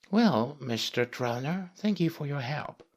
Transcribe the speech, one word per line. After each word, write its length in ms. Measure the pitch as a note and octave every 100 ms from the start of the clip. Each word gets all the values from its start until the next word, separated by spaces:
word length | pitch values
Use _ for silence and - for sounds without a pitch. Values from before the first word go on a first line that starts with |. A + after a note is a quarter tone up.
| _
Well, 480 | G3+ A#3 A#2+ B2 D3+
Mister 460 | C3+ A2+ - -
Trellner, 640 | A#2+ - B2 A#2+ C3+ F3+ F3+
thank 240 | - G#3 G3
you 100 | E3
for 160 | D#3
your 160 | D3 C#3+
help. 400 | B2 D3 - - -